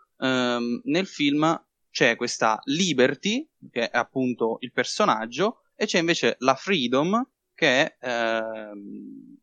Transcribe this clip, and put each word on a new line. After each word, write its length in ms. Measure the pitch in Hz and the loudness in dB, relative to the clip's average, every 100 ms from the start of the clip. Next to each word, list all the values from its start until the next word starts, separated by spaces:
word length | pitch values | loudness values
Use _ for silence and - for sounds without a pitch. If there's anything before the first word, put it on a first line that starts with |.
| _ - | _ -6
ehm, 640 | 131 127 123 120 120 120 | -2 0 0 0 -2 -4
nel 220 | 131 160 190 | -2 -2 -2
film 580 | - 147 147 156 - - _ _ | 0 0 2 2 0 -6 _ _
c'è 260 | - 131 117 | 2 2 2
questa 420 | 120 - 113 110 | -2 0 0 0
Liberty, 840 | - 156 185 131 127 147 196 240 320 _ 135 | -2 -2 0 4 4 2 -2 -2 -4 _ -10
che 180 | 120 113 | -4 -2
è 80 | 123 | -2
appunto 600 | - 131 127 113 117 113 | -2 -2 -2 0 -2 -2
il 120 | 123 | -6
personaggio, 920 | - 123 - 202 110 113 123 202 - _ | -4 -4 0 2 0 -2 -2 -4 -4 _
e 120 | - - | -6 -2
c'è 120 | 185 | 0
invece 380 | 165 165 120 - | 0 2 0 2
la 140 | 127 | 2
Freedom, 720 | 131 - 190 120 131 165 226 269 _ _ - | 0 0 0 2 2 2 0 -2 _ _ -2
che 320 | 156 127 160 - | 2 4 2 -2
è, 0 | 127 | -6
ehm, 1300 | 117 113 113 110 110 107 104 101 104 104 110 107 - | -2 0 -2 -4 -8 -12 -14 -14 -14 -16 -18 -20 -14